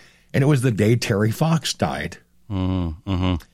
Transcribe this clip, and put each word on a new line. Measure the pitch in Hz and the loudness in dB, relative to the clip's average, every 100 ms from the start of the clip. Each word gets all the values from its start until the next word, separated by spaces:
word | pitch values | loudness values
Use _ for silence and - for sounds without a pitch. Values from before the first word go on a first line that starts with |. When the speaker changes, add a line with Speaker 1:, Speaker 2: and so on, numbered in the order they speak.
| - _ _ | -20 _ _
Speaker 1:
and | - | 0
it | 139 | 2
was | 143 | 2
the | 127 | 2
day | 98 107 120 | 2 2 2
Terry | - 98 107 | 2 0 0
Fox | 107 156 160 - | 0 0 0 -2
died. | - 85 67 85 - _ _ - | -4 -4 -4 -8 -12 _ _ -8
Speaker 2:
Mm-hmm, | 98 92 92 87 80 - | -4 -2 0 -2 -6 -4
mm-hmm. | 92 90 87 - | -2 0 -2 -6